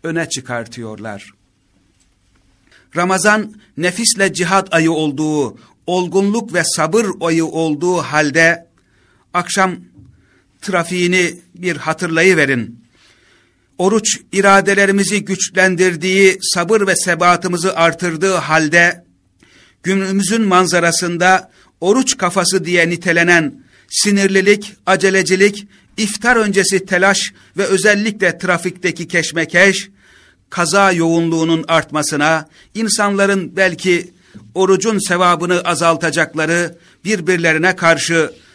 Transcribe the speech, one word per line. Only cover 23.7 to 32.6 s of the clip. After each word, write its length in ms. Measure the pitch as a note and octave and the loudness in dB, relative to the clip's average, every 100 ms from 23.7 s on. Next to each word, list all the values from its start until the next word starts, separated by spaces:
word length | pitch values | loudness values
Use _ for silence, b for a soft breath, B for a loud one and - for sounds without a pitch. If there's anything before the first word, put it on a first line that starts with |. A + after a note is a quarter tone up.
| b b | b b
sinirlilik, 880 | - G#3 G3+ G3 F#3+ F#3+ G#3 - - - | -2 0 2 2 2 2 2 -2 -6 -2
acelecilik, 840 | F#3 F#3+ F#3+ F3 F#3 G3+ G3+ - b b - | 0 2 0 0 2 2 0 -12 b b -6
iftar 380 | G#3+ - A#3 A#3+ | -6 -2 0 2
öncesi 500 | G#3 F#3+ F#3+ F#3+ F#3+ | 2 0 0 -2 -2
telaş 480 | F3+ G3 G3 - b b E3+ | 0 2 0 -4 b b -4
ve 60 | |
özellikle 760 | F3+ F#3 G3+ G#3 G#3+ G#3 F3+ F3 | 0 2 2 2 -2 -2 -4 -2
trafikteki 680 | F#3 E3+ F3+ - F3+ E3+ E3 | -2 -2 -4 -6 -6 -6 -4
keşmekeş, 840 | F3 E3 E3 D#3 F3 G3 G3 - b b b b b _ | -4 -2 -4 -2 2 2 2 -6 b b b b b _
kaza 420 | - E3+ G3 G3 | -6 0 2 2
yoğunluğunun 760 | F3 E3 E3 E3 E3 E3 D#3+ D#3 | 2 0 0 0 0 0 0 0
artmasına, 840 | E3 D3+ D3+ D3 D3 D3+ D#3+ C#3+ b | -2 -2 -4 -4 -2 0 -2 -4 b